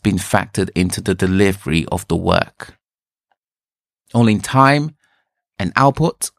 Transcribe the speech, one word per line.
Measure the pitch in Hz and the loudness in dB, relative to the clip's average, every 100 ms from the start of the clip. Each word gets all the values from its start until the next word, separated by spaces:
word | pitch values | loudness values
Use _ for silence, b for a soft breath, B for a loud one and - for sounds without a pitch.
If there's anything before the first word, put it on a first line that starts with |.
been | 107 90 | -2 -2
factored | - 101 95 - 95 | -2 -2 -2 -4 -4
into | - 90 - | -2 -2 -2
the | - | -4
delivery | 90 92 95 101 95 - 82 - | -2 0 2 2 0 -2 0 0
of | 95 - | -6 -4
the | 87 | -2
work. | 90 90 - - - - _ _ _ _ _ _ _ _ _ _ _ _ _ | 0 0 -2 -12 -20 -20 _ _ _ _ _ _ _ _ _ _ _ _ _
Only | 117 113 104 | 2 2 2
time | - 135 135 147 151 - _ _ _ _ _ - | 0 2 4 2 -2 -10 _ _ _ _ _ -10
and | 92 - | -4 0
output | 139 135 160 - - | 2 2 -4 -4 -12